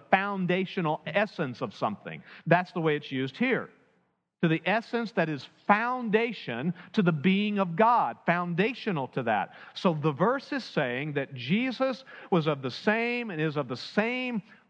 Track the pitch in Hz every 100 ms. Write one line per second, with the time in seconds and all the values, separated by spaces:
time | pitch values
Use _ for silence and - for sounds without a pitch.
0 | - 190 202 196 175 185 190 196 156 160
1 | 135 196 214 - 135 117 117 - 117 98
2 | - 80 - - 160 175 180 180 160 147
3 | - 131 135 - 254 170 90 - _ _
4 | _ _ _ _ 165 160 175 220 - 233
5 | 226 196 160 139 - _ - 208 240 254
6 | 226 214 233 - - 117 170 - - 220
7 | 175 151 185 190 208 202 185 165 220 233
8 | 127 113 - 175 175 170 226 226 208 156
9 | 127 139 117 104 85 - - - 185 156
10 | 156 135 208 269 - 277 - 160 127 123
11 | 151 139 131 131 120 214 262 226 262 240
12 | - - - 175 151 139 127 - 214 220
13 | 233 240 226 156 156 143 127 123 - 208
14 | 226 254 254 226 - -